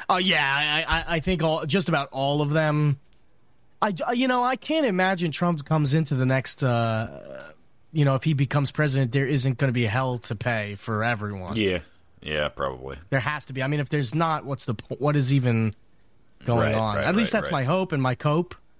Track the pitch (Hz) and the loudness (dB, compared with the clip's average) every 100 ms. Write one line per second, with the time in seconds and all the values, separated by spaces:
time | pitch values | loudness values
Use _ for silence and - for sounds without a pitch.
0 | - 180 185 160 139 139 151 151 156 160 | -2 0 2 2 2 2 0 0 0 -2
1 | 160 170 185 180 160 156 151 190 165 151 | 0 -2 0 0 0 0 0 0 2 0
2 | 139 135 139 147 147 156 156 151 147 139 | 0 -2 2 2 2 2 4 4 4 2
3 | - - - - - - - - 214 - | -4 -20 -20 -20 -20 -20 -20 -4 -2 0
4 | - 247 254 247 247 262 - 311 269 185 | -2 0 2 2 0 -2 -2 0 2 2
5 | 185 185 170 - 175 160 139 156 143 156 | 2 2 -2 0 0 0 0 0 4 2
6 | 156 131 131 131 - - 131 117 113 110 | 2 2 2 2 0 -2 0 2 2 0
7 | 113 71 69 65 78 - - - - 160 | -4 -10 -14 -16 -16 -20 -20 -20 -6 2
8 | 139 131 160 143 139 147 135 - 151 135 | 2 2 2 0 2 0 0 0 0 0
9 | 127 135 131 143 135 120 135 123 113 123 | 0 0 0 0 0 0 0 2 0 0
10 | 131 123 - 107 127 113 104 101 - 107 | -2 -4 -6 -6 -2 -2 -4 -8 -4 -2
11 | 117 113 104 98 90 110 98 87 - - | 0 -2 -4 -8 -6 0 0 0 -4 -18
12 | - - 78 76 73 - 67 65 67 76 | -20 -16 -6 -2 -2 -2 -6 -6 -10 -14
13 | 85 135 120 151 - 135 131 147 139 147 | -4 -2 -2 -4 -8 -6 -2 -2 -2 -2
14 | 123 151 165 151 131 131 - 107 - - | -2 0 0 -2 -4 -6 -6 -6 -8 -4
15 | 147 147 127 139 123 113 110 - - - | 0 2 2 2 2 2 0 -4 -14 -20
16 | - - - - - 117 110 110 110 104 | -20 -20 -20 -10 -2 0 2 0 0 0
17 | - 190 226 220 151 156 127 185 185 143 | 0 2 2 0 0 -2 0 0 0 0
18 | 131 123 151 156 175 - - - | 0 0 0 0 -2 -8 -20 -20